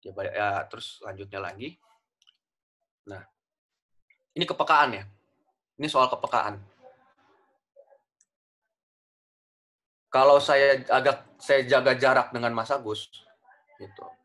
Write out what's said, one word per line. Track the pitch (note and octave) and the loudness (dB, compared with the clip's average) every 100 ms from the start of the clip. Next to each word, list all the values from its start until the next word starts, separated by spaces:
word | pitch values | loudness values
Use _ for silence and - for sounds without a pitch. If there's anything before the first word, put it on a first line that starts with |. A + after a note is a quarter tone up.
Ya, | F#2 | -18
balik, | F2+ E2 - | -12 -10 -6
ya, | G#2 G2 - | -4 -4 -8
terus | A2+ - - | -14 -18 -18
lanjutnya | G#2+ G2 G2+ G2 | -18 -16 -14 -12
lagi. | F#2 F#2 C3+ F3 _ _ _ _ _ _ _ _ _ _ _ _ - | -12 -12 -16 -18 _ _ _ _ _ _ _ _ _ _ _ _ -20
Nah, | G2 F#2+ _ _ _ _ _ _ _ _ _ _ - | -20 -20 _ _ _ _ _ _ _ _ _ _ -6
ini | |
kepekaan | - F#3+ D3+ D3+ C#3+ | -6 -4 2 4 2
ya. | G#2 G2+ _ _ _ _ _ _ _ | 0 -14 _ _ _ _ _ _ _
Ini | D3+ | -2
soal | C#3+ B2+ | 0 0
kepekaan. | - - A#2+ G#2 G#2 - _ - _ _ _ _ _ _ _ _ _ - _ _ _ _ _ _ _ _ _ _ _ _ _ _ _ _ _ _ _ _ _ _ | 0 -4 -4 -4 -8 -18 _ -20 _ _ _ _ _ _ _ _ _ -20 _ _ _ _ _ _ _ _ _ _ _ _ _ _ _ _ _ _ _ _ _ _
Kalau | C3 C#3 C#3+ | 4 6 6
saya | C#3 C#3 C#3 C3+ B2+ | 6 4 4 2 2
agak, | C3 C3+ C3+ - _ | 0 2 -2 -8 _
saya | - C#3 | 0 0
jaga | B2 C3+ B2+ B2+ | 2 2 2 2
jarak | C3 B2+ - B2 | 2 2 0 -4
dengan | A#2 | -4
Mas | A#2 A2+ | -4 -4
Agus, | C#3 A2 G#2+ - - _ _ _ _ _ _ | -6 -6 -10 -12 -20 _ _ _ _ _ _
gitu. | - - - - | -20 -20 -20 -20